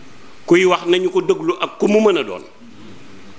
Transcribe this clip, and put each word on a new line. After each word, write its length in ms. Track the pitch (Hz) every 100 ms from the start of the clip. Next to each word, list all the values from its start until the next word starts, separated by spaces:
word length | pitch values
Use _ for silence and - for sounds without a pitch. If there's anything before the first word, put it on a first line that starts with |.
| - - - -
Kuy 200 | - 175 185
wax, 160 | 175 170
nañu 220 | 180 185
ko 120 | 185
déglu 340 | 165 170 160 175
ak 180 | 160 -
ku 80 | -
mu 120 | 214
mën 140 | 214 170
a 40 |
doon. 220 | 113 90 - - - - - - - 95 -